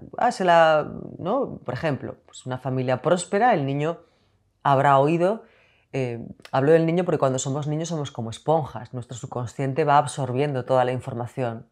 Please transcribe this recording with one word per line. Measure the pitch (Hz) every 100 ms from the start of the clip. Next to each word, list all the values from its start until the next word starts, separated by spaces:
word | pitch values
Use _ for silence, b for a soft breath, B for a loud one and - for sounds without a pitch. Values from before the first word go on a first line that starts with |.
| - -
ah, | 240
se | - 180
la, | 170 160 156 143 - - -
¿no? | 170 262 240 -
Por | -
ejemplo, | 120 165 127 117 - _
pues | - 127
una | 127
familia | 135 131 127 127
próspera, | 156 180 - 202 247
el | 190 135
niño | 139 151 165 b b b b _ _
habrá | 143 135 143 139
oído, | 143 165 180 226 b b b b b
eh, | 135 127 117 - - -
hablo | 135 139
del | 165 165
niño | 170 175
porque | 156
cuando | 139 127
somos | 139 135 147
niños | 151 160
somos | 165 143
como | - 113
esponjas, | 110 - 160 123 110 117
nuestro | 127 117 120
subconsciente | 131 120 123 - 135 135
va | 147 143
absorbiendo | 139 - 127 123 147 131 120
toda | 131 127
la |
información, | 127 - 117 120 - 123 113 -